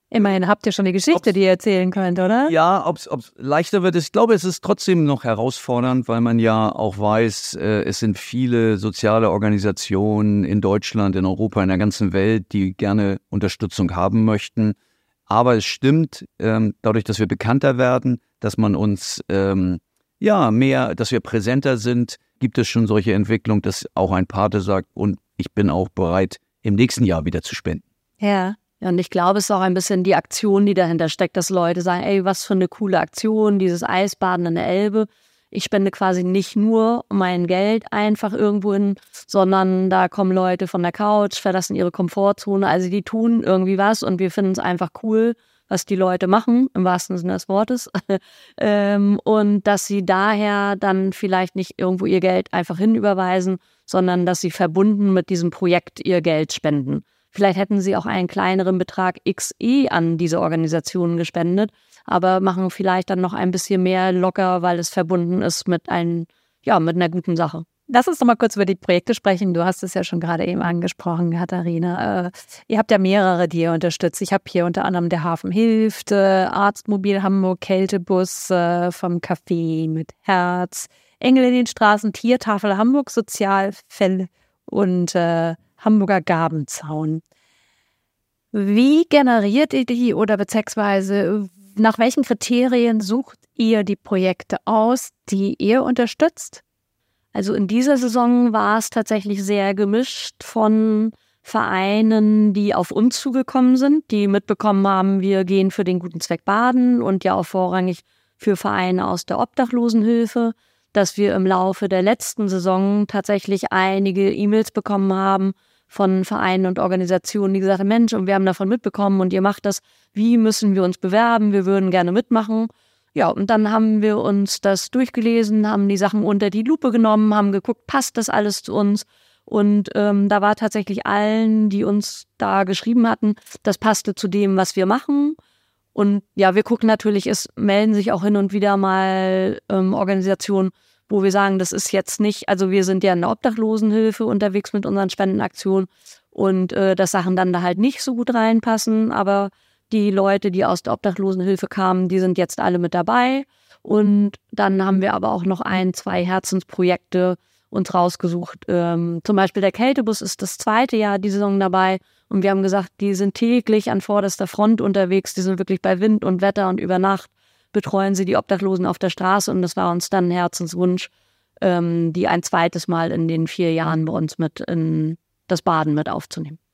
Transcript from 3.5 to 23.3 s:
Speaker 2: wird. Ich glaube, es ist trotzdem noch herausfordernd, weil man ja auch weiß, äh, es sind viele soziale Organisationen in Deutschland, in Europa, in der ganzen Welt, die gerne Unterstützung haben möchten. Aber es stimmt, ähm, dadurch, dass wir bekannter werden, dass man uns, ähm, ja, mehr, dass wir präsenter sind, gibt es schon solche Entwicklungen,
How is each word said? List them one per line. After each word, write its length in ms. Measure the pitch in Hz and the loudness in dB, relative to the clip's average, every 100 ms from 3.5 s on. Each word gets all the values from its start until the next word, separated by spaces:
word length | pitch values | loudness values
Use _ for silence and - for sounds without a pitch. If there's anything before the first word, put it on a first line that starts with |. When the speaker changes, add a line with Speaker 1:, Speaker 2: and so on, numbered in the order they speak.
| 147 170 202 | -2 0 0
Speaker 2:
wird. 120 | 185 175 | 2 0
Ich 160 | 156 | 0
glaube, 220 | 208 226 | 0 4
es 100 | 214 | 2
ist 200 | 175 - | 0 -6
trotzdem 400 | 185 196 - 180 | -2 -2 2 2
noch 200 | 151 139 | 2 0
herausfordernd, 840 | 123 107 120 - - 120 123 127 117 | -2 -2 -2 -4 -4 -2 0 0 0
weil 120 | 117 | 0
man 200 | 117 117 | 2 2
ja 320 | 113 110 110 | 2 2 0
auch 260 | - 107 98 | -2 -6 -2
weiß, 560 | 104 107 113 101 - - | 0 2 0 -2 -10 -6
äh, 220 | 92 107 | -2 -2
es 160 | - 107 | -2 -2
sind 180 | 113 95 | -2 -2
viele 600 | - 120 127 120 113 104 | -6 -4 0 2 2 2
soziale 520 | 107 90 110 110 110 | -2 -2 0 2 2
Organisationen 1160 | 95 104 104 101 92 - 95 104 107 107 104 87 | 2 2 0 0 -4 -2 -2 0 2 2 2 2
in 160 | 104 | 0
Deutschland, 540 | 98 101 - 110 98 92 | 2 0 -2 -2 0 0
in 120 | 92 | 0
Europa, 340 | 95 107 104 | 0 -2 0
in 60 | 95 | 0
der 100 | 92 | 2
ganzen 340 | 104 - 101 | 0 0 -2
Welt, 400 | 95 98 110 95 | 0 2 0 -2
die 200 | 104 95 | -2 -2
gerne 460 | 95 101 104 101 95 - | -2 -2 0 0 -4 -6
Unterstützung 680 | 101 98 - 101 - 90 87 | -4 -4 -4 -8 -2 -2 0
haben 300 | 95 113 110 | 0 2 2
möchten. 480 | 104 - - 107 101 _ _ _ _ - | 0 -4 -2 -2 -2 _ _ _ _ -2
Aber 300 | 110 120 117 | 2 4 2
es 100 | - | 0
stimmt, 600 | - 131 156 160 - - - | -2 2 4 2 -4 -20 -6
ähm, 340 | 110 113 107 - | -2 0 0 -2
dadurch, 220 | 110 110 | 0 0
dass 160 | 104 101 | 0 -2
wir 80 | 104 | -2
bekannter 500 | 98 110 131 143 123 | -2 0 2 2 2
werden, 420 | 127 127 127 123 _ _ | 2 2 0 -4 _ _
dass 180 | 110 - | -6 0
man 180 | 107 90 | 0 2
uns, 460 | 104 101 - - - | 0 -2 -6 -10 -4
ähm, 500 | 98 98 95 90 90 _ _ _ - | 0 0 0 0 -2 _ _ _ -2
ja, 320 | 208 202 131 | 2 2 2
mehr, 460 | 110 135 135 127 - | 4 2 2 -2 -2
dass 160 | 113 | -2
wir 80 | 120 | -2
präsenter 580 | - 113 101 131 139 127 | -2 -2 0 0 0 -2
sind, 380 | 113 123 120 - _ - | 0 -2 -2 -6 _ -6
gibt 180 | 127 - | -4 -2
es 100 | - | 0
schon 200 | - 110 | 2 2
solche 260 | 107 101 | 2 2
Entwicklungen, 480 | 98 98 | 0 2